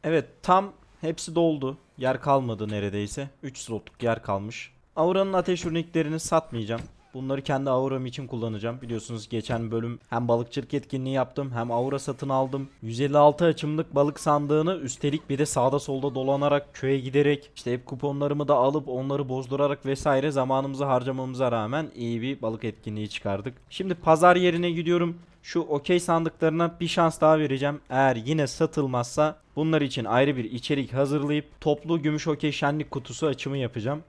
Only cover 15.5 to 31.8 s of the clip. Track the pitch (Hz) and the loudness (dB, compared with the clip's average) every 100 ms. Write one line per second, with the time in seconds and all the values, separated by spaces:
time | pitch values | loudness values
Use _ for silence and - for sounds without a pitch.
15.5 | 135 123 143 - 135 139 127 131 139 143 | 2 2 2 -2 -4 -2 -2 0 2 2
16.5 | 143 - - 135 139 127 139 143 143 - | 2 0 -6 0 0 2 2 4 2 -4
17.5 | - 120 123 - 131 143 143 143 147 143 | -10 -4 -4 -4 -6 -4 -2 -2 0 2
18.5 | 139 131 151 139 127 135 139 131 127 120 | 4 4 2 -2 -4 -2 -2 -2 -4 -4
19.5 | 139 143 143 135 135 151 135 147 135 131 | 0 0 0 -4 -2 2 2 2 0 2
20.5 | 135 139 135 139 127 123 131 131 127 127 | 0 0 -2 0 2 0 -4 -6 -2 0
21.5 | 117 107 143 156 - 117 117 123 135 113 | 0 -2 -4 -6 -6 -4 -4 -4 -4 -6
22.5 | 113 113 104 - 107 107 - 101 98 104 | -4 -6 -8 -8 -6 -8 -6 -4 -4 -6
23.5 | - - - 190 170 - 160 180 180 180 | -12 -16 -8 -4 -2 4 8 8 8 6
24.5 | 170 175 165 165 175 175 170 - _ - | 2 0 0 0 2 2 -2 -14 _ -4
25.5 | 170 156 143 - 180 175 165 160 - 160 | -4 0 -2 2 2 4 2 0 0 0
26.5 | 160 170 170 170 - 165 - 156 156 147 | 2 0 -2 -2 2 2 6 6 6 4
27.5 | 135 143 147 - 127 135 117 117 156 139 | 0 -2 -4 -2 2 4 2 0 0 0
28.5 | - 160 160 135 127 120 - 151 151 _ | 0 0 0 -2 -2 -2 0 0 0 _
29.5 | - 160 156 139 131 107 120 139 131 110 | -4 2 2 0 -2 2 4 4 2 -4
30.5 | 123 - 143 127 127 139 147 147 151 147 | -8 -2 -2 -2 -2 0 0 0 -2 -4
31.5 | - 156 147 | -4 0 0